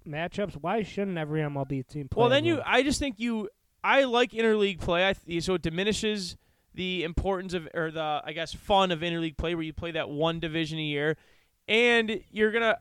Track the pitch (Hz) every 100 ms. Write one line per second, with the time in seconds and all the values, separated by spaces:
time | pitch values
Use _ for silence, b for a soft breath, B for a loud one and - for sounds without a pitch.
0 | - 151 175 - 202 147 160 226 175 -
1 | 202 170 151 156 151 139 135 139 - 151
2 | 135 - 240 277 330 311 165 233 277 247
3 | 285 208 233 220 202 _ _ _ 190 262
4 | 262 233 247 220 226 214 202 175 - 170
5 | 190 190 - 170 156 180 170 160 208 202
6 | 214 214 175 - _ _ _ - 185 185
7 | 160 165 185 190 190 175 156 - 160 156
8 | 156 147 - 156 160 - - 196 190 165
9 | 170 170 165 143 165 170 160 - 170 160
10 | 139 143 165 165 165 160 156 160 151 143
11 | 151 151 b b b b - 220 240 233
12 | 220 226 - 202 214 226 226 -